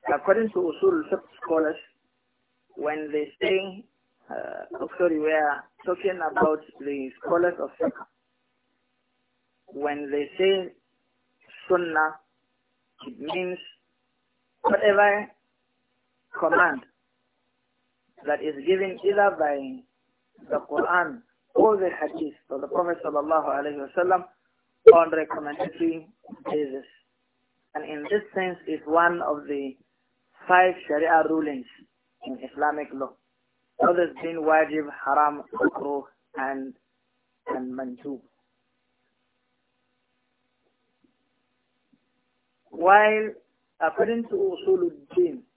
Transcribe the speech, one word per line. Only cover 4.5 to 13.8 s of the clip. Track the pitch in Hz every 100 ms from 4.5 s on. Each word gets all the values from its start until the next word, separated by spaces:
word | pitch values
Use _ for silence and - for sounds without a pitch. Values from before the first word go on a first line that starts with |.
| - - -
oh, | 170 -
sorry, | 175 156
we | 151
are | 156 147 143 - _ -
talking | 180 196 180 160
about | 135 156 156 - -
the | 139 143 131 -
scholars | - 170 175 170
of | 156 -
fiqh. | 165 - - _ _ _ _ _ _ _ _ _ _ _ _ _ _ _ _
When | 139 147 147 143
they | 147 143 -
say | 190 196 180 - _ _ _ _ _ _ _ - -
Sunnah, | 180 170 156 156 156 _ _ _ _ _ _ _ _ -
it | 120
means | 143 175 180 180 - _